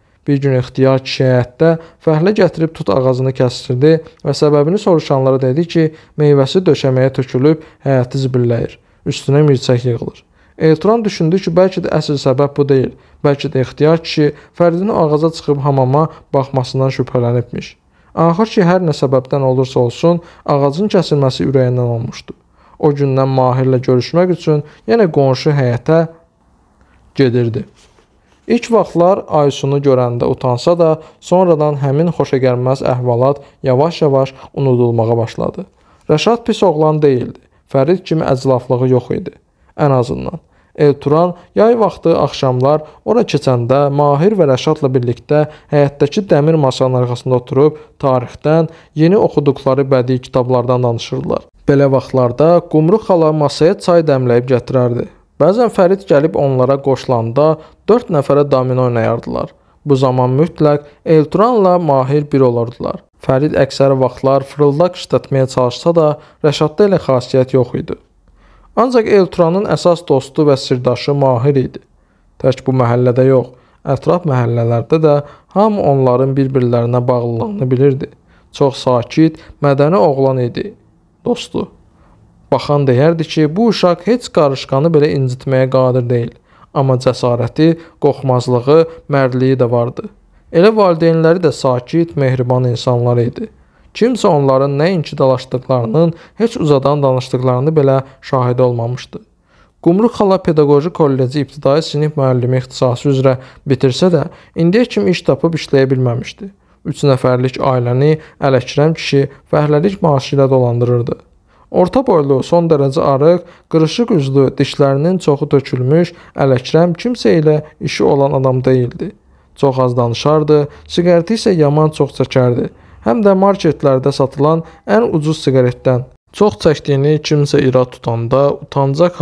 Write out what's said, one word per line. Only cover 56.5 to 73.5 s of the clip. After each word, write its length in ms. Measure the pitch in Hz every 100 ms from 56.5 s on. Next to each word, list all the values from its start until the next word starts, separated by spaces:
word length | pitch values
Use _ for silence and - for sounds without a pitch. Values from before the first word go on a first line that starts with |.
| 127 127 139
qoşulanda 800 | 139 127 - 120 113 123 156 156 - _ -
dörd 220 | 233 240
nəfərə 300 | 160 135 143 143
domino 380 | 131 127 127 127
oynayardılar. 640 | 120 113 117 120 120 - _ _ _ 147
Bu 100 | 135
zaman 380 | 131 127 127 131
mütləq 460 | 170 - 151 147 - _ -
Elturanla 720 | 160 151 170 226 233 185 180
Mahir 480 | 165 135 127 147 147
bir 120 | 139 127
olurdular. 540 | 120 117 - - - _ _
Fərid 380 | - 131 151 151
əksər 380 | 135 - 139 135
vaxtlar 480 | 127 - 135 135 135
fırıldaq 540 | - 147 143 180 180
işlətməyə 480 | - - - 135 131
çalışsa 460 | - 123 - 170 170
da, 120 | 151 151 - _
Rəşadda 460 | 151 143 151 156 208
elə 100 | 185
xasiyyət 540 | - 127 - 135 127 135
yox 180 | 123 -
idi. 180 | - - _ _ _ _ _ _ _ -
Ancaq 320 | 247 247 214
Elturanın 560 | 202 180 - 165 185 214
əsas 400 | 151 180 165 -
dostu 400 | 139 - - 147
və 120 | 131
sirdaşı 580 | - 127 127 120 - 143
Mahir 400 | 135 120 139 139
idi. 240 | 120 - _ _ _ _ _ _
Tək 220 | 131 127 -
bu 100 | 131
məhəllədə 480 | 117 120 127 123 131
yox, 220 | 131 120